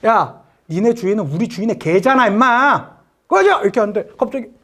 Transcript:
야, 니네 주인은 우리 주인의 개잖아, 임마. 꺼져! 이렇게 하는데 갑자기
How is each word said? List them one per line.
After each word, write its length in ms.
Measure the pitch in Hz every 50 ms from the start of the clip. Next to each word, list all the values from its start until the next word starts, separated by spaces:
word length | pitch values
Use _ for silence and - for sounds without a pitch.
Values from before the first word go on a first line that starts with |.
| -
야, 360 | 220 226 208 165 - - - - _ _ _ _ _
니네 240 | 160 170 208 233 233
주인은 320 | 233 - 185 202 220 196
우리 220 | 143 139 170 226
주인의 320 | 233 - 180 196 226 208 -
개잖아, 480 | - 160 165 190 180 262 269 262 247
임마. 720 | 220 196 208 254 254 233 240 262 285 262 180 - - - _ _ _ _ _ _
꺼져! 340 | _ - 392 392 403 381 -
이렇게 180 | - 196 190 247
하는데 280 | 214 208 208 214 - - -
갑자기 300 | - - 220 - 269 233 - - _